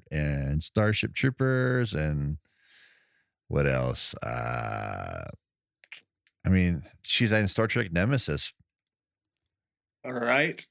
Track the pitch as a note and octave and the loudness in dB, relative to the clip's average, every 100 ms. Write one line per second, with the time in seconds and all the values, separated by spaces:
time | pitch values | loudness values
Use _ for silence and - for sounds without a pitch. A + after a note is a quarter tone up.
0 | - D2+ D2 C#2 C#2 D2 - - G#2+ G#2+ | -6 -2 0 0 -2 -2 -2 2 2 2
1 | A2+ - C3 B2+ C3 B2+ B2+ B2+ A#2 E2 | -2 0 -2 0 0 2 0 0 0 0
2 | D#2 D2 C#2+ D2+ - _ _ - - _ | -2 0 -2 -6 -10 _ _ -20 -20 _
3 | _ _ _ _ _ D2 C#2+ C2 B1 A#1+ | _ _ _ _ _ 0 2 2 -2 -2
4 | - - A1+ A#1+ A#1 A#1+ A1 G#1+ G#1 G1+ | -4 -4 -6 -6 -4 -6 -6 -6 -8 -8
5 | G1+ G1+ G1+ G1+ _ _ _ _ _ - | -8 -10 -12 -14 _ _ _ _ _ -20
6 | _ _ _ _ - F#2+ F2+ E2+ - - | _ _ _ _ 2 4 4 0 -6 -14
7 | - - A#2 G#2+ G2+ - A2+ A#2+ G2+ E2+ | -2 2 4 4 2 2 2 0 0 0
8 | G#2 C3+ - D2 - - _ _ _ _ | 2 2 2 0 -4 -6 _ _ _ _
9 | _ _ _ _ _ _ _ _ _ _ | _ _ _ _ _ _ _ _ _ _
10 | B2 B2+ A#2 C3 D#3+ - - | -10 -4 0 2 2 -2 -6